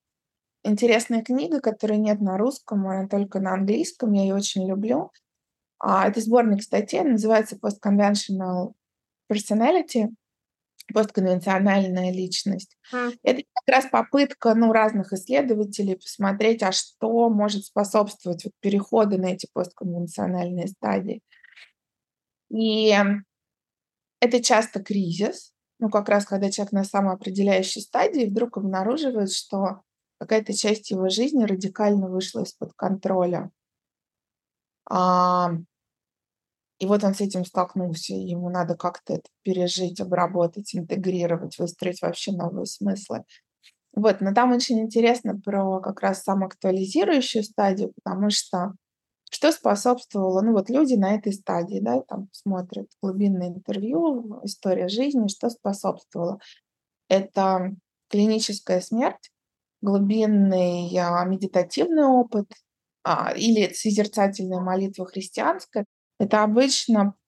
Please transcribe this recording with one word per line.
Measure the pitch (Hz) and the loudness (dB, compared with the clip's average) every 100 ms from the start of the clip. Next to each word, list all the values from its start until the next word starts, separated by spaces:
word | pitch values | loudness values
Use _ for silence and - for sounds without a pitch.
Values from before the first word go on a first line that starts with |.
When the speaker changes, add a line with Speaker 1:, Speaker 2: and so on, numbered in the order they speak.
| _ _ _ _ _ _ | _ _ _ _ _ _
Speaker 1:
интересная | 208 208 233 226 233 226 | -2 2 4 4 2 -2
книга, | 226 254 330 294 | 0 -2 0 -2
которой | 226 214 208 214 | -2 -2 -2 0
нет | 214 208 | 0 0
на | 196 185 | 0 0
русском, | 240 277 - 208 190 | -2 -2 -6 -4 -2
она | 190 196 | -4 -2
только | 202 202 190 | -2 -2 -2
на | 190 | -2
английском, | 185 196 233 339 - 226 | 0 0 0 -2 -4 0
я | 202 | 2
ее | 196 196 | 2 0
очень | 202 196 190 | -2 -4 -2
люблю. | 196 220 269 370 - _ _ _ _ _ _ | -2 -2 -2 -4 -12 _ _ _ _ _ _
А, | - 190 190 | 0 2 2
это | 214 | 0
сборник | 220 247 233 202 | 4 4 4 0
статей, | - 208 214 - | 0 -4 -2 -2
называется | 311 220 220 226 220 202 | 2 2 4 2 2 -4
Postconventional | 214 202 202 202 202 208 - 190 185 180 180 - _ _ _ _ _ | -6 -4 0 4 4 2 -2 -4 -2 -4 -6 -10 _ _ _ _ _
Personality, | 214 - 214 240 359 - 233 220 - _ _ _ _ _ _ - | -6 -2 2 4 2 2 0 -2 -4 _ _ _ _ _ _ -4
постконвенциональная | 214 208 - 185 180 190 190 202 196 190 185 185 | -2 0 0 0 0 0 2 4 4 2 0 -2
личность. | 185 185 185 196 185 - _ _ | -4 -4 -4 -4 -6 -8 _ _
Speaker 2:
Мгм. | 247 240 240 | -6 -6 -2
Speaker 1:
Это | - 254 - | 0 0 -2
как | - - 262 | -4 4 4
раз | 262 | 4
попытка, | 226 226 277 277 - 233 | 0 2 2 2 2 2
ну, | 220 226 | 4 6
разных | 220 220 214 185 | 6 4 2 -2
исследователей | 190 - 269 262 214 208 208 196 185 | -6 0 0 2 0 -2 -2 -4 -4
посмотреть, | - - 196 202 214 226 | -8 -4 -2 2 2 2
а | 190 | 0
что | 190 - _ 226 233 233 | -2 -6 _ 0 2 4
может | 208 208 202 | 4 0 -2
способствовать | - 208 202 220 208 - 180 175 | -4 -2 2 2 0 -4 -8 -6
вот | 202 - | -8 -4
переходу | 202 202 202 226 214 190 | 0 0 2 2 4 2
на | 185 | -2
эти | 185 - | -4 -6
постконвенциональные | - 180 - 185 175 170 202 185 180 175 180 190 | -6 -6 -6 -8 -6 -6 -4 -4 -2 -4 -4 -6
стадии. | 190 214 196 190 220 - _ _ - - _ _ _ _ _ _ _ _ | -6 -2 -2 -4 -8 -14 _ _ -20 -20 _ _ _ _ _ _ _ _
И | 220 220 214 214 202 202 202 - _ _ _ _ _ _ _ _ _ | -2 0 2 4 6 4 0 -6 _ _ _ _ _ _ _ _ _
это | 240 240 | 2 2
часто | 233 220 220 196 | 4 2 2 -6
кризис, | 202 202 180 170 202 - - _ _ _ | -4 -2 -2 -2 -4 -4 -16 _ _ _
ну, | 220 | -2
как | 214 208 | 0 2
раз | 202 | 2
когда | 202 196 196 | 2 -2 -2
человек | 196 202 | -2 -2
на | 196 | -2
самоопределяющей | 196 202 196 185 190 190 202 190 185 - | 0 0 0 -2 -4 0 2 2 0 -6
стадии | - - - 320 214 | -4 0 2 2 0
вдруг | 214 240 208 | 0 -2 -2
обнаруживает, | 190 190 202 302 285 226 190 | -4 -2 -2 -2 -2 -2 -2
что | - - 196 190 196 _ _ _ _ | -4 -6 -4 -4 -4 _ _ _ _
какая-то | - 220 214 | -2 -2 0
часть | 202 208 208 - | -2 -2 -2 -4
его | 190 190 | -2 -2
жизни | 196 269 294 | 0 0 0
радикально | 208 190 196 - 208 208 190 | 0 -2 -4 -2 2 2 0
вышла | 185 190 226 | -4 -6 -8
из-под | 190 - - | -10 -10 -16
контроля. | - 190 196 190 185 180 170 196 - _ _ _ _ _ _ _ _ _ _ _ _ - | -8 -4 -4 -2 0 0 -2 -8 -16 _ _ _ _ _ _ _ _ _ _ _ _ -4
А, | 185 185 180 180 180 175 165 170 _ _ _ _ _ _ _ _ _ _ _ | 0 4 4 4 2 0 -2 -8 _ _ _ _ _ _ _ _ _ _ _
и | 190 | 0
вот | 208 | 2
он | 202 | 2
с | 196 | 0
этим | 196 185 | -2 -4
столкнулся, | 180 - 180 196 180 160 - | -4 -2 -2 -4 -4 -6 -8
и | 190 | -8
ему | 190 175 180 | -6 -6 -4
надо | 180 170 170 | -4 -2 -4
как-то | 175 - - | -4 -8 -8
это | - - _ | -8 -8 _
пережить, | 196 185 175 185 180 180 | -4 -2 -2 -2 -4 -6
обработать, | 185 180 175 175 170 208 208 | -4 -2 0 0 -2 -2 -10
интегрировать, | - 165 196 185 180 170 165 196 - | -10 -6 -4 -2 -2 -2 -4 -6 -8
выстроить | 175 - 185 185 | -8 -6 -8 -4
вообще | 170 175 - | -6 -6 -6
новые | 180 175 - 202 | -4 -6 -6 -10
смыслы. | - 202 196 - - - - _ _ _ _ _ | -4 -4 -4 -6 -10 -10 -20 _ _ _ _ _
Вот, | 208 214 196 | 0 2 2
но | 196 | 2
там | 208 254 | 2 4
очень | 240 254 226 | 2 0 -2
интересно | 220 226 233 240 208 196 | 0 2 2 2 -2 -6
про | 202 196 190 190 | -4 -2 -2 -2
как | 190 202 | -6 -4
раз | 196 190 | -4 -2
самоактуализирующую | - 196 190 - 196 190 190 294 392 285 247 220 | -2 -2 -2 -4 -2 -2 0 0 2 2 2 -2
стадию, | 208 - 202 190 190 - | -4 0 0 0 -4 -8
потому | 190 185 208 | -8 -2 0
что | 202 - 185 190 185 _ _ _ _ _ | 0 -2 -4 -6 -8 _ _ _ _ _
что | - 302 | 0 0
способствовало, | 320 214 202 247 247 - 202 190 185 | 2 0 2 2 0 -2 -2 0 2
ну, | 220 | 2
вот | 214 202 | 2 2
люди | 262 285 | 2 4
на | 233 190 | 4 2
этой | 208 208 | 0 -2
стадии, | 196 - 175 180 196 | -6 -4 -4 -4 -4
да, | 220 254 | -2 -2
там | 254 196 196 | -4 -10 -12
смотрят | - 202 185 185 202 202 _ | -8 -4 -4 -6 -12 -14 _
глубинное | 196 190 202 185 180 | -6 0 0 0 -4
интервью, | 180 - 202 214 311 330 254 226 - | -8 -8 -6 -2 0 0 -2 -6 -12
история | 202 - 190 185 185 | -12 -6 -2 -2 -2
жизни, | 208 285 269 208 | -2 0 0 0
что | - 233 | -2 -6
способствовало? | 233 202 202 196 - _ 180 170 202 - - _ _ _ _ _ | -4 -6 -4 -4 -6 _ -6 -6 -6 -14 -20 _ _ _ _ _
Это | 190 196 - 190 185 185 202 _ _ _ | 0 2 0 0 0 -2 -8 _ _ _
клиническая | 202 214 220 226 202 - 180 | 2 2 2 -2 -6 -2 -2
смерть, | - 226 262 - - _ _ _ _ _ | 0 0 0 -2 -14 _ _ _ _ _
глубинный, | 202 196 202 220 214 208 196 185 180 175 175 180 | 0 2 2 2 4 4 4 4 2 0 -2 -2
а, | 175 175 | 0 0
медитативный | 180 190 190 185 269 - 349 311 | 0 -2 0 0 0 0 2 4
опыт, | 269 254 240 214 202 - _ _ _ _ | 6 4 4 -2 -4 -10 _ _ _ _
а, | - 156 - - | -2 0 0 0
или | 226 214 196 | 2 4 2
созерцательная | - 220 208 208 214 196 196 185 180 | -2 -2 0 0 0 0 0 -6 -4
молитва | 185 185 196 196 185 | -2 -2 -4 -6 -10
христианская. | 196 190 - 302 370 - 220 202 _ _ _ | -10 -10 -4 -2 -2 -6 -8 -8 _ _ _
Это | 214 214 | 0 2
обычно | 214 220 269 - - 214 202 - | 4 4 2 0 2 2 2 -2